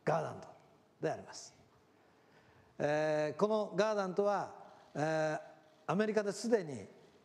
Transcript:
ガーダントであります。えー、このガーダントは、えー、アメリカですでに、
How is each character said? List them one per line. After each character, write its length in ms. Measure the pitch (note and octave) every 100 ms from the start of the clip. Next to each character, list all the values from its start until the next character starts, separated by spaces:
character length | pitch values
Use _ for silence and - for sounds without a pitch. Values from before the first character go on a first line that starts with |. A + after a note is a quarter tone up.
| -
ガ 140 | D#3
ー 40 |
ダ 60 | C#3+
ン 40 | G#2+
ト 80 | - - - - _ -
で 80 | D#3
あ 80 | A2
り 60 |
ま 100 | F#2+
す。 220 | - - - - _ _ _ _ _ _ - - - - -
え 560 | C#3+ D3+ D#3 D3+ D3+ -
ー、 40 |
こ 80 | G#3
の 260 | G#3+ G3+ F3
ガ 180 | G#3+
ー 20 | G#3
ダ 100 | F#3+
ン 80 |
ト 120 | F3+ G3+
は、 280 | G3 C#3+ - - - -
え 60 | -
ー、 400 | D3+ D#3+ D#3 D#3 - - - - -
ア 80 | F3
メ 100 | A3
リ 80 |
カ 80 | G#3+
で 100 | G3+
す 160 | - A#3
で 140 | A3+
に、 220 | D#3+ B2 G#2 - - -